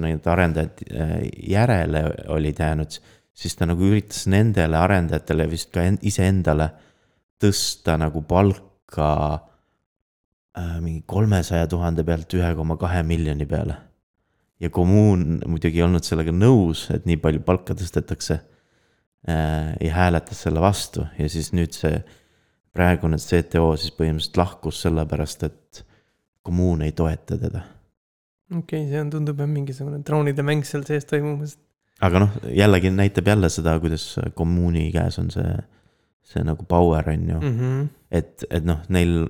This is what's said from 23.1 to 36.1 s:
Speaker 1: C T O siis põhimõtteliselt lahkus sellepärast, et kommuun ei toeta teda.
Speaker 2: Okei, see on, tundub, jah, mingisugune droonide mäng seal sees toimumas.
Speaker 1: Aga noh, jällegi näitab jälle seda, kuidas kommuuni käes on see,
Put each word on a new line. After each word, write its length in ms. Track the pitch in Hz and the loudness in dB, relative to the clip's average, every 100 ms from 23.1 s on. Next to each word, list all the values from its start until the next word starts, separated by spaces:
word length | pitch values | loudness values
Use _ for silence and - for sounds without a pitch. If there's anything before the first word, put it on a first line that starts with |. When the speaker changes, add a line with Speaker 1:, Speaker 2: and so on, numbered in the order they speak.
| 78 | -2
Speaker 1:
C 240 | - 87 | 0 0
T 160 | 82 85 | 2 2
O 160 | 82 78 | 2 2
siis 140 | - | -4
põhimõtteliselt 460 | - 80 80 - - | -4 -2 -2 -2 0
lahkus 400 | 87 - 82 - 85 | -2 -2 -10 -4 -2
sellepärast, 560 | 80 78 73 76 - 78 | -2 -2 -4 -6 -6 -10
et 320 | - _ - - _ _ _ _ _ - | -10 _ -20 -20 _ _ _ _ _ -4
kommuun 400 | 87 92 82 78 | 0 0 0 -2
ei 60 | |
toeta 440 | - 82 82 - 85 | -2 -2 -2 -6 -6
teda. 280 | 85 87 - - _ _ _ _ _ _ - | -4 -6 -12 -20 _ _ _ _ _ _ -10
Speaker 2:
Okei, 360 | 175 165 156 147 | -10 -6 -6 -4
see 120 | 147 | -4
on, 100 | 147 | -4
tundub, 280 | 156 147 143 | -4 -4 -4
jah, 80 | 143 | -2
mingisugune 540 | 147 139 131 139 143 | -2 -4 -8 -8 -8
droonide 380 | 143 151 147 139 | -2 0 0 0
mäng 200 | 143 151 135 | 0 0 -2
seal 140 | 147 | -6
sees 220 | 139 151 139 | -4 -4 -2
toimumas. 460 | 147 147 147 147 - _ _ _ - | -2 -2 -4 -8 -12 _ _ _ -2
Speaker 1:
Aga 180 | 95 87 | 2 4
noh, 120 | 104 104 57 | 4 0 -2
jällegi 380 | 67 104 92 92 | 4 6 6 4
näitab 360 | 95 98 95 90 | 2 2 2 2
jälle 180 | 104 85 | 4 2
seda, 300 | - 82 80 | 0 0 0
kuidas 240 | 80 80 - - - | 0 -4 -6 -6 -6
kommuuni 560 | - 85 87 87 82 82 | -2 0 2 2 0 0
käes 240 | 82 87 87 | 0 -2 -2
on 120 | 87 | -4
see, 220 | 90 87 92 - _ _ _ _ | -4 -4 -4 -8 _ _ _ _